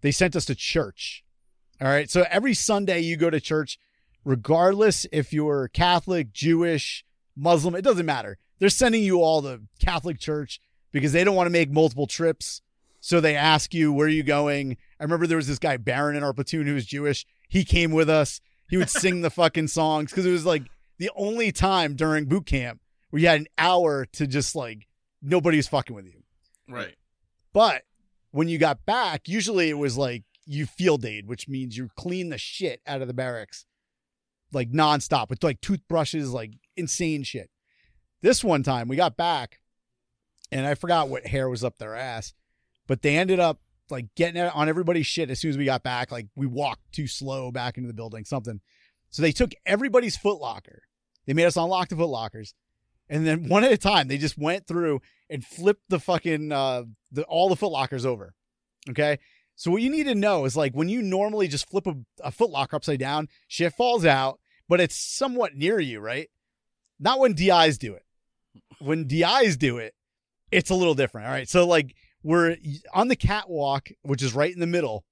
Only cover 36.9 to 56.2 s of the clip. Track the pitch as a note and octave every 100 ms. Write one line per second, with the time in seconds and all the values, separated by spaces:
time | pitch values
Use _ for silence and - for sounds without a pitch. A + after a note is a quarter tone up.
36.9 | - E3+ D3+ C3 B2 F#2 _ _ _ _
37.9 | _ _ _ F#3 B3+ A3 D#3 C3 B2+ A#2+
38.9 | C3+ F3 - F3 D#3+ A#2+ _ _ _ _
39.9 | _ _ _ _ _ - C3+ C3+ C#3+ F3
40.9 | E3+ D3 C3 - C3+ C3 B2 B2 - A2
41.9 | A2 C3 A2+ - _ _ _ _ _ _
42.9 | C3 D3 D3 F#3 F#3 E3+ D#3 _ _ _
43.9 | C3+ A2+ - E3+ E3+ F3 D3+ D3+ D#3 E3+
44.9 | E3+ D3 - D3+ B2+ D#3+ C#3 C#3 C3 B2+
45.9 | B2 B2+ B2 G#2 - C3+ B2 C#3+ A2 _
46.9 | - C#3+ - C3+ C3+ B2+ B2 B2 A#2+ B2
47.9 | A2+ A2+ A2 G#2 C#3 A2+ G#2 _ _ _
48.9 | _ _ - D#3+ - B3 - - G#3 C4+
49.9 | A#3 A#3+ - G3+ F#3+ C3 G2+ - - _
50.9 | _ _ _ - C#3+ E3+ F3 E3+ F#3 F3
51.9 | D#3 E3 B2 A2 A2 G#2+ _ _ _ _
52.9 | _ _ D3+ D#3+ D#3 E3 F#3 B3 A#3 G3
53.9 | G3+ C3+ C#3 D3 - D3 F#3 F#3+ E3+ E3+
54.9 | C#3 _ _ _ D3+ A2+ - F3+ G#3 _
55.9 | F#3 - F3